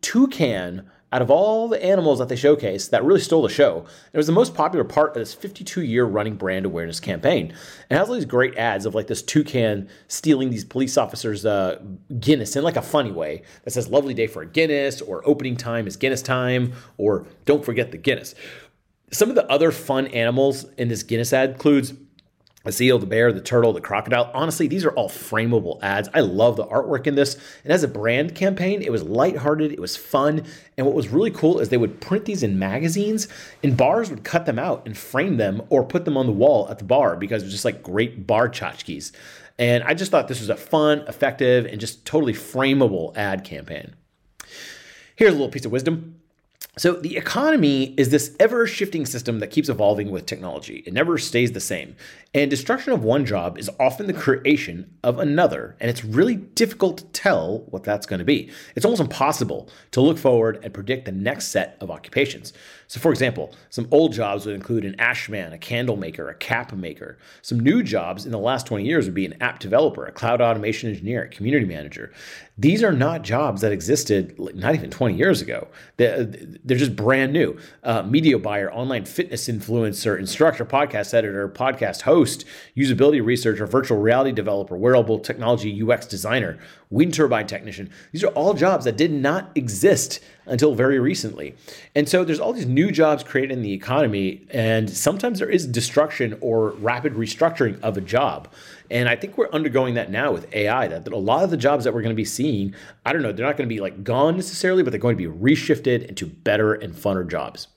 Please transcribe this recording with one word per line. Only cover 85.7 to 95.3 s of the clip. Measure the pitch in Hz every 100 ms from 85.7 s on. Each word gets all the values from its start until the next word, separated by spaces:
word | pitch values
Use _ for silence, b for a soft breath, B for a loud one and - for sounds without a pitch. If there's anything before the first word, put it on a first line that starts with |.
U | 101 110
X | 120
designer, | - 95 101 120 95 80 B B B
wind | 107 175
turbine | 139 143 117 101
technician. | 98 107 95 95 B B
These | 160
are | 202
all | - 170
jobs | 180 170 175
that | 123 104
did | 160
not | 147 139 175 185
exist | - 123 101 165 185 - - b b
until | - 123 151
very | 117 131 135
recently. | 131 180 110 - 71 - B B B
And | 143 151
so | 185
there's | 175 156
all | -
these | 247 127
new | 131 190
jobs | 151 156 147
created | - 135 135
in | 127
the | 107
economy, | 98 120 135 139 101 95 - -
and | 131 110 110 107
sometimes | - - 190 247